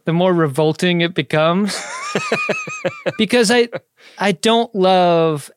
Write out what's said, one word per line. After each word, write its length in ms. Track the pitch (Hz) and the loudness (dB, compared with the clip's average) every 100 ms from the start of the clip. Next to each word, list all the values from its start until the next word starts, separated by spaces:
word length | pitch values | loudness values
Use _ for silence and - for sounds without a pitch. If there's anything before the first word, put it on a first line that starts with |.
| - | -2
the 80 | |
more 180 | 165 185 | 0 2
revolting 680 | 175 156 135 156 151 180 175 | 2 0 2 0 0 0 0
it 120 | 170 | 0
becomes. 640 | 170 147 156 160 180 202 - | -2 -2 0 2 2 -2 -4
<laughs> 80 | - - - - - 1077 1077 - - 1077 - - 180 - | -10 -12 -6 -6 -4 -4 -4 -6 -8 -8 -8 -6 -8 -4
Because 320 | 220 247 214 | 0 2 2
I, 180 | 240 240 - _ _ - - | 2 0 -4 _ _ -18 -4
I 140 | 190 | -2
don't 400 | 175 220 233 233 | 0 2 2 0
love 760 | 202 185 185 175 170 160 151 - | 0 2 4 4 2 2 -2 -10